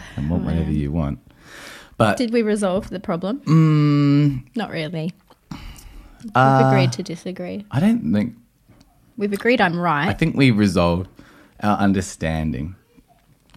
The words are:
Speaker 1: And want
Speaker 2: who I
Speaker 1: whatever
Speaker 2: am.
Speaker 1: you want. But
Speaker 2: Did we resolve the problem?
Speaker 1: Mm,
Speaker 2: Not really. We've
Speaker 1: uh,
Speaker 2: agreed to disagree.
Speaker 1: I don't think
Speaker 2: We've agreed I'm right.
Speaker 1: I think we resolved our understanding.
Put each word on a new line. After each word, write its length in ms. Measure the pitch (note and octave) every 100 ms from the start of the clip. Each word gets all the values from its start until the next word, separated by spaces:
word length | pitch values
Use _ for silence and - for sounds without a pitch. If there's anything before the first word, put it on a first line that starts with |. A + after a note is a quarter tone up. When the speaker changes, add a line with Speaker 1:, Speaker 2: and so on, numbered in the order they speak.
| - -
Speaker 1:
And 120 | D2
want 120 | F2+
Speaker 2:
who 60 | D2
I 40 |
Speaker 1:
whatever 180 | E2 D#2
Speaker 2:
am. 60 | D2+
Speaker 1:
you 160 | C#2+
want. 260 | E2 C#2+ - - _ - - - - - -
But 200 | G#2+ -
Speaker 2:
Did 160 | A#3
we 100 | A#3
resolve 460 | G#3+ G#3 G3 F#3+ -
the 100 | F#3
problem? 400 | G#3 E3+ F#3 C#4+
Speaker 1:
Mm, 1160 | - D#3+ D#3 D3+ D3 C#3+ C#3+ C#3+ D3 C3 - A3+
Speaker 2:
Not 140 | -
really. 420 | E3 D#3 E3 E3+ - _ _ -
We've 840 | - - - - - - - -
Speaker 1:
uh, 360 | B2+ C3+ C3 C3
Speaker 2:
agreed 200 | C3 B2+
to 100 | -
disagree. 600 | F3+ E3 F#3 F#3 F3+ G3+ G#3
Speaker 1:
I 100 | F3+
don't 320 | G#3 A#3+ -
think 220 | G#3 - - _ _ _ _ _ _ _ -
Speaker 2:
We've 160 | G3+
agreed 280 | G3+ A#3 B3
I'm 180 | F#3 F3
right. 300 | F3 D3 D#3+
Speaker 1:
I 60 |
think 200 | - E3 -
we 140 | C3+
resolved 580 | G#2 G2+ F2 E2+ F2 F#2 - - - _ -
our 140 | G#2 G2
understanding. 960 | G2+ F#2+ - - E2 D#2+ D#2 B1+ E2+ F#2+ _ _ _ _ _ _ _